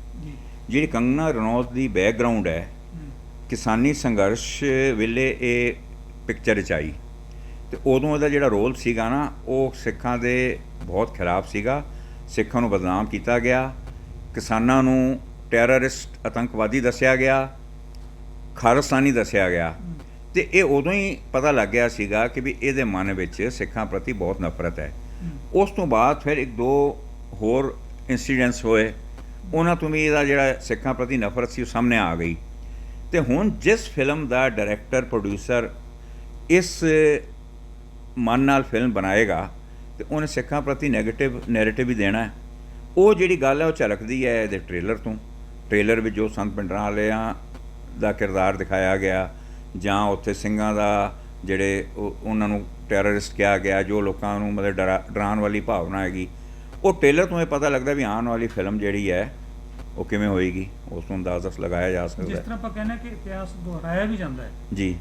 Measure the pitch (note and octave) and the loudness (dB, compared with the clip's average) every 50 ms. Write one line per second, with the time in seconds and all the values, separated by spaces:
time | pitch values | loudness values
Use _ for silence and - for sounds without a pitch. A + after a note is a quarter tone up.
0 | - - - - D3+ - - - - - - - - - A2 C#3+ D3+ D3 - - | -12 -14 -12 -12 -12 -12 -12 -12 -14 -14 -14 -14 -8 0 0 2 2 2 2 2
1 | A#2+ B2 C3 D3+ D#3+ D#3+ C#3 A2+ A2 A2 A#2 B2 B2 A#2 A#2+ B2+ C3+ B2 F#2+ F#2 | 2 4 4 4 2 2 2 2 2 2 2 2 0 0 -2 -2 -2 0 2 4
2 | F#2 G#2+ A#2 A2 A#2+ A#2+ A#2 G#2+ F#2 F2 D#2+ E2 F#2 - - - - - - - | 4 4 4 4 4 4 4 2 2 0 0 -2 -4 -6 -12 -16 -16 -14 -14 -12
3 | - C#3+ - - - - - - - - B2+ - - A2+ A2 A2+ B2 C#3+ D3 - | -12 -12 -14 -14 -14 -16 -14 -14 -10 -8 -8 -4 0 2 2 4 4 4 2 2
4 | - B2+ A2+ G2+ G2 G2 A2+ A#2 - - - - C#3+ C#3+ C3 C3 C3+ C3+ A#2+ G#2+ | 0 0 4 4 4 4 4 0 -2 -6 -6 -2 0 2 2 4 4 2 2 2
5 | A2 A2+ A#2 B2 C3 C3 - - B2 A#2+ A#2+ A#2+ A#2+ A#2+ - - - - - - | 0 0 2 2 2 2 0 0 0 0 2 2 2 0 -2 -4 -10 -16 -16 -16
6 | - - - - - - A2 - - A#2 G#2+ G2+ F2 E2 F2 D#2 D2+ D#2 D2 - | -16 -16 -16 -14 -6 -6 -6 -2 4 4 4 4 4 0 0 -2 -2 -4 -6 -8
7 | - - - - - - - - - - - - - - - - - C#3 C3 C3 | -12 -14 -16 -16 -16 -16 -14 -14 -14 -14 -14 -14 -12 -10 -10 -2 2 4 4 4
8 | C#3 D3+ D3+ D3 D3 D3 C#3+ C#3+ C#3+ C3 G#2+ G2+ G#2+ C3 C3+ C3+ - - A#2 A2 | 4 2 0 2 2 2 2 4 4 4 4 4 2 2 0 -2 -2 -2 0 0
9 | A2+ A2+ B2+ C#3+ D3 C3 - - - - C3 C3 C3+ C3 - - - A#2 G#2+ - | 0 0 0 0 -2 -4 -6 -10 -6 -2 0 2 2 0 -2 -4 -4 -4 -4 -4
10 | - B2 B2 A#2+ A#2+ B2 B2 B2+ B2+ B2 - - - - - - - F2 F2 F#2+ | -2 -2 -2 0 0 2 2 2 2 0 -2 -4 -8 -12 -12 -12 -8 -2 0 0
11 | A#2 A2+ - - F2+ F2 F2 F#2+ F#2+ - - G#2 G2+ A#2+ C3+ D3 C#3+ - - - | 0 0 -2 -2 0 2 2 2 0 -2 -4 -2 0 0 0 -2 -4 -8 -12 -12
12 | - - - - - - - - G#2+ - - A#2+ A#2+ A2+ G2 F#2+ F2+ F2+ F#2 F#2+ | -12 -14 -14 -14 -12 -6 -2 -2 -2 0 2 0 2 2 2 2 2 2 0 0
13 | G#2+ G#2 G2+ G2 F2 A#2 A#2+ A#2+ A#2 B2 B2+ B2+ C3 C3+ B2+ - - - - - | 0 -2 -4 -4 0 2 2 2 4 4 2 2 2 -2 -6 -10 -12 -14 -14 -14
14 | - - - - - - - A#2+ - - A2+ A2 A#2 B2 C3 C3+ C3 C3 C3 C3 | -14 -16 -14 -14 -14 -10 -8 -8 -2 0 0 2 4 6 6 6 6 6 6 4
15 | C3 C3 C3 C3 - - - - - - A#2+ A#2 A#2 A#2+ C3 C3 B2+ C3 - - | 4 2 0 -2 -6 -14 -16 -14 -6 2 4 4 6 8 6 6 4 2 -2 -4
16 | - - - - - A#2 - A#2+ A#2 A#2+ - G#2+ A2 G#2+ A2+ C3+ A#2 B2 A#2 - | -10 -12 -12 -6 -6 -4 -2 -2 -2 -2 0 0 0 2 2 2 2 2 2 4
17 | C3 C3 C3 B2+ C3 C3+ C3+ C3+ C3+ C3+ - - - - - - - - - - | 4 4 4 6 4 4 4 2 2 -2 -6 -14 -16 -16 -16 -16 -16 -16 -16 -14
18 | - - - - - - - - - - - - - A#2+ A#2+ C#3+ C#3+ - C#3 C3 | -14 -16 -16 -16 -16 -16 -14 -14 -14 -14 -8 2 4 6 6 6 4 4 2 4
19 | C3+ C#3 B2+ A#2 G#2 - - G2+ F#2+ F2+ F2+ E2+ E2 D#2+ D#2+ - - - E3 - | 4 4 4 4 2 2 2 2 2 4 2 2 0 -2 -4 -6 -10 -10 -10 -12
20 | - - - - - - - F3+ - - - F#3+ F#3+ C#3 C#3+ C#3+ C#3 E3 G3 G3+ | -14 -16 -18 -18 -14 -4 -2 -2 0 2 4 4 4 6 4 2 2 2 0 0
21 | G3 G3 C#3+ - - - - C3 C3 D3+ C#3+ B2 G#2 G2+ G#2 A#2+ A#2+ A#2 A2 - | 0 -2 -4 -6 -10 -4 -2 0 2 4 4 4 2 2 2 2 2 2 0 -2
22 | G#2 G2 G#2 G#2+ A#2 A#2+ - C#3 B2 C#3 A#2+ - C#3+ C#3 C3+ C3+ C3 A2 F#2+ F#2 | -4 0 0 0 0 0 -2 -4 -4 -4 -4 -2 -2 -2 0 0 0 0 0 0
23 | F#2+ G2 F#2+ F#2 F#2 F2 - - G2+ B2 B2 - G#2 - - A2+ G#2+ F#2 F#2 F#2+ | -2 -2 -2 -2 -4 -4 -4 -4 -4 -4 -2 -4 -6 -6 -4 -4 -4 -4 -4 -6
24 | - B2+ B2 G2 F2+ F2 F#2+ - F#2 D#2+ - - E2+ E2+ D#2+ D#2+ D2+ D2 - - | -4 -4 -4 -2 -2 -2 -2 -2 -2 -4 -4 -2 -4 -4 -4 -4 -8 -8 -10 -12
25 | - - - - F3+ E3+ D3 C3+ - - - F#3 G3 G3 - - F#3 D3 A#2 A2 | -12 -14 -12 -10 -10 -10 -10 -10 -10 -2 2 2 2 2 2 -2 0 2 4 6
26 | A#2 C#3+ - D3 - D3 D3+ D3 B2+ B2+ A2+ A2 A#2+ C3 C#3 C#3+ C#3+ C#3+ - - | 6 4 4 2 0 -2 -2 -2 -2 -4 -4 -2 0 2 4 4 4 2 0 -4
27 | - - - - - - - F#2 G#2+ A2 A#2+ C3+ C3+ C3 - - - - - - | -12 -14 -14 -14 -16 -14 -8 -2 0 2 2 2 0 -2 -4 -8 -14 -14 -14 -12
28 | - - B2+ A#2+ - - C3+ B2+ B2+ B2 A#2+ - - A2+ A2+ A2 G#2+ A2+ G#2 - | -4 -2 -2 -2 0 0 2 2 4 2 2 0 2 4 4 6 4 4 0 -6
29 | - - - - - - - - - F#3 E3 D#3+ E3 F3 F3 E3+ D#3+ D3+ D#3 D#3 | -12 -14 -14 -14 -14 -14 -14 -12 -10 -2 0 2 4 4 2 2 0 0 0 2
30 | D#3 D3+ D3 D3 C#3+ C#3 C#3 C#3 C#3 C3 B2+ - - - A#2 A2 - C3 C3 B2+ | 4 4 4 4 4 4 4 6 4 4 2 0 -2 -4 -4 -2 0 -2 0 0
31 | B2+ A#2+ C3+ B2 G#2+ G2+ G2+ B2 A#2+ A#2 - - A#2+ G#2 - - A#2+ A#2+ A#2+ A2 | 0 0 0 0 0 0 0 0 -2 -2 -2 -4 -4 -2 0 2 4 4 4 4
32 | G2 E2+ E2+ E2+ E2+ E2+ E2 - - - - - - - - - - - - - | 4 4 2 0 0 -2 -2 -4 -8 -12 -14 -14 -12 -12 -12 -12 -12 -12 -12 -12
33 | - - - E3+ C#3+ A#2+ B2+ D#3+ G#3 G#3 - - - E3+ A3 A3+ - - - D3+ | -10 0 0 2 2 4 2 2 2 2 0 2 4 4 4 4 2 -6 -2 0
34 | C3 C#3 D3 D#3 D3+ B2 B2 B2+ C3 C3 A2+ G#2 G#2+ G#2 G#2 G#2 - - C3+ B2+ | 2 2 2 0 0 0 2 4 4 2 2 2 0 0 0 -4 -4 0 0 0
35 | B2 A2+ B2+ A2 G2+ G2+ G2+ G2 - - B2 A#2+ A2+ - - - - - - - | 0 2 -2 -2 0 0 -4 -4 -2 0 0 0 0 -2 -6 -12 -16 -16 -16 -16
36 | - - - - - - - - - - E3 F#3 F3 F3+ - - E3 D#3+ D#3 D#3 | -16 -16 -16 -16 -14 -14 -14 -10 0 4 4 4 4 2 -4 -2 2 4 4 6
37 | D#3 D3+ D3 - - - - - - - - - - - - - - - - - | 6 6 4 2 -2 -8 -16 -18 -18 -18 -18 -18 -16 -16 -16 -16 -16 -18 -18 -18
38 | - - - B2+ A#2+ A2+ A#2 B2+ C3+ C#3 C#3 C3+ B2+ - - A2 B2 B2+ G#2+ G2 | -16 -10 -4 0 2 2 4 4 4 4 4 4 2 2 0 2 2 2 2 0
39 | F#2+ F#2+ G2 G#2+ A#2 G2+ F2 D#2+ F#2+ F#2+ - - - - - - - - - - | 0 2 4 4 4 4 2 0 -2 -4 -8 -14 -16 -16 -16 -16 -16 -16 -12 -12
40 | - - - D3+ D3+ D3 - C3+ A#2+ - D3+ D3 B2+ C3+ C#3 C3 D3+ D3 A#2+ G#2+ | -8 -4 -4 -4 -2 -2 -2 -4 -4 -2 -2 -2 0 -2 -2 0 0 0 2 2
41 | G#2+ A2 A2 - C#3 C3+ B2 A#2 G#2 - A#2+ A2 G#2+ A2 A2 B2 B2+ B2 B2 G#2+ | 2 0 0 0 0 0 0 -4 -4 0 2 4 4 2 2 2 0 0 2 2
42 | G2+ G2 G2+ A2+ A2+ G#2+ - - - - - - - - - - - - - F3 | 2 2 2 2 -2 -4 -6 -12 -16 -16 -16 -16 -16 -16 -16 -16 -12 -2 4 8
43 | F#3+ G#3+ G#3+ F3 F#3 F3+ F#3 D3+ C3+ C3+ C#3 D3 D#3+ D#3+ D#3 - C3 G#2 G#2 - | 8 8 8 8 4 4 4 4 4 4 4 4 4 2 2 2 2 2 2 0
44 | A2 G#2+ B2 C3 C3 B2+ A#2 A2+ A2 G#2 G2 F#2+ - - F2+ F2 F2 G2+ A2+ G#2 | -2 -4 -2 0 2 2 2 2 2 0 -2 -4 -4 -4 -4 -4 0 0 -2 -2
45 | - A2+ A2 G#2+ - - - - - - - - - - G#2+ G#2 G#2 A2 A2+ A2+ | -2 -6 -6 -6 -8 -14 -16 -16 -16 -16 -16 -14 -4 2 4 4 6 6 4 4
46 | A2 A2 G2 G2+ A2 G#2 - - G2+ G#2 F#2+ G#2 G2+ F2 F#2+ G2+ G#2 G#2 G#2 G#2 | 4 0 0 0 0 0 0 -2 -4 -2 -2 -4 -4 -2 -2 -2 -2 0 0 0
47 | G#2 G#2+ A2 A2 A2+ A2+ - - - - - - - - - - - - - - | 0 0 0 0 -2 -4 -6 -8 -12 -16 -16 -14 -14 -14 -16 -16 -14 -12 -6 -2
48 | G#2+ G#2 G2+ - G#2+ G2 F#2+ F#2+ F#2 F#2+ F#2+ F#2+ F#2+ E2+ F#2+ F#2+ F#2+ F#2 F#2+ G2 | 0 0 0 0 0 0 2 2 2 2 2 0 -2 0 0 2 2 4 2 2
49 | F#2+ F#2+ F#2 F#2 F#2 F2+ - - - - - - - - - F#2 F2 G2+ G2 G2+ | 2 2 2 0 -2 -2 -6 -12 -16 -14 -14 -14 -14 -12 -10 -4 -2 0 2 2
50 | G#2 G#2 G2 F#2+ - G#2+ G2+ - - G#2 G#2+ G#2 G#2+ G#2+ G#2+ G#2 G#2 G#2 G#2 G2+ | 2 2 0 0 -2 -4 -4 -2 -2 -2 0 0 0 0 0 2 2 2 2 2
51 | G2+ G2+ - - - - - - - F#2 F#2+ F#2+ G2 G2 G2 G2 - - - - | 0 0 -4 -8 -14 -16 -16 -12 -4 -2 0 0 2 0 0 0 -4 -6 -8 -6
52 | G#2 G2+ G2+ - - G#2+ A2 G#2+ G#2+ G#2 G#2 G2+ G2 - - - - - G#2+ G2 | -6 -6 -6 -8 -6 -4 -2 0 0 0 -2 -2 -4 -6 -12 -12 -6 0 2 2
53 | G2 G#2 G#2 G#2 G2+ - - - G2+ G2+ G2+ F#2+ F#2+ G2 F#2+ G2 G2 F#2 G#2 G#2+ | 4 4 2 2 -2 -4 -2 2 4 4 4 4 4 2 2 2 2 2 2 0
54 | G2+ G2 F#2 - - G#2 G2+ G2+ G#2 G#2 G#2 G#2 G2 G2+ F#2+ F2+ F#2+ F#2 F#2+ F#2+ | 2 0 -2 -2 -2 -2 -2 -2 -2 -2 -2 0 0 0 0 2 2 2 2 0
55 | - - G2 G2+ G#2 G2+ G#2+ G#2+ G#2+ G#2 G#2 G#2 F2 - A2 F#2 E2+ F2 F#2+ F#2+ | -2 -4 -4 -2 0 0 2 2 2 2 0 0 0 0 0 0 0 -2 -2 -2
56 | F#2+ F2+ F#2 F#2 F#2 F#2 - - - - - - - - - - - G3 F3+ - | -2 -2 -2 -4 -6 -6 -8 -14 -14 -14 -14 -14 -14 -14 -10 0 2 2 2 6
57 | - C#3 C#3+ E3 F#3+ F3 F3+ E3+ E3 D#3+ D3+ C#3 D3 D3 C#3 C3 B2+ C#3+ C#3+ C#3+ | 6 6 6 6 4 2 2 0 0 0 0 0 2 2 2 2 0 0 0 0
58 | C3 G#2 G#2 A2+ A#2 A#2+ A#2 A#2 A#2 A2 - G#2 F#2 G2+ G#2 G#2+ G2+ G2+ G2 G2+ | 0 0 0 -2 0 0 0 0 -2 -2 -2 -2 -2 0 0 0 0 0 0 0
59 | G2+ F#2+ F2+ F2+ G#2+ C3 - - - - - - - - - - - - - - | 2 2 2 2 0 -2 -6 -12 -14 -14 -14 -14 -14 -14 -14 -14 -12 -12 -8 -8
60 | F2+ - A2 G#2 G#2 G#2 G2 F2+ F#2 F#2 F2 F#2 F#2+ G2 - - - - - F2 | -6 -2 0 0 2 2 2 2 2 0 0 -4 -6 -8 -10 -14 -14 -10 -10 -10
61 | E2 - G2+ F#2 F2+ F2+ F2+ F2 F2 F#2+ F2 - G2 F2+ F2 F2 F2+ F#2 F#2 F2 | -8 -6 -6 -4 -2 -2 -2 -2 -4 -4 -6 -4 -4 -2 0 0 0 0 0 0
62 | F2 F2 - - F2+ - G3 - - A3 A#3 G3 - A3 - G#3+ G#3+ A3 A#3 A3+ | -2 -4 -4 -6 -6 -4 -4 -6 -6 -6 -8 -8 -8 -8 -6 -4 -4 -4 -4 -6
63 | A#3+ A#3+ G#3+ - - G3 F#3+ F#3+ F#3+ F3+ F#3 F#3 E3+ F3 F3 D#3+ E3 E3 E3+ F#3 | -8 -10 -12 -12 -10 -10 -10 -8 -10 -10 -10 -10 -10 -8 -8 -8 -6 -4 -2 0
64 | G#3 G#3+ A3+ F#3+ F3+ D3 C3 B2+ A#2 G#2 - - - - G#2 F#2+ G2 F#2 F2 E2 | 0 0 -2 -4 -4 -6 -6 -8 -10 -12 -12 -14 -10 -8 -4 -2 -2 -2 -2 -4